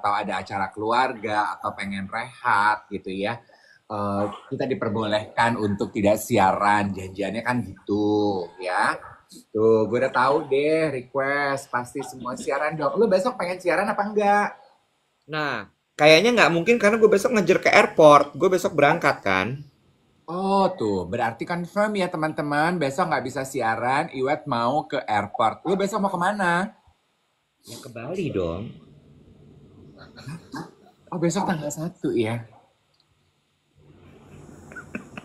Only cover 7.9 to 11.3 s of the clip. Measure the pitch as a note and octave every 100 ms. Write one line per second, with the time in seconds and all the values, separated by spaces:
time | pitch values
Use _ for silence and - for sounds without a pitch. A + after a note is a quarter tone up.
7.9 | G#2 G#2 G#2 G#2 F#2+ E2+ - F#2 F#2 A#2+
8.9 | D#3 - - _ - - A2 A2 A2 G#2+
9.9 | A#2+ C3 C3 C3 D3 D3 C3+ D3 D#3+ D#3+
10.9 | C3 B2 C3+ C3+